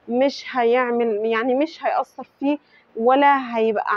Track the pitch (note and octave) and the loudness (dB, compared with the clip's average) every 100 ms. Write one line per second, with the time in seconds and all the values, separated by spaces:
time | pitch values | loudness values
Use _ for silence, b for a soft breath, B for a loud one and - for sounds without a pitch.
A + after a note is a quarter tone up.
0 | - A#3+ C#4 - - B3+ A#3 B3 B3 A#3+ | -6 0 0 -2 -8 -2 2 2 0 0
1 | A#3 G#3 A3 A3 B3+ B3+ D#4 - C4+ - | 0 -2 -2 -2 0 0 -2 -4 -4 -2
2 | C4 - B3+ _ C#4 D4 b b _ - | -4 -10 -20 _ -2 -2 b b _ -2
3 | A3+ C4+ C#4+ C#4 B3 A#3 A3 G#3 - | 2 4 4 2 0 -2 0 0 -2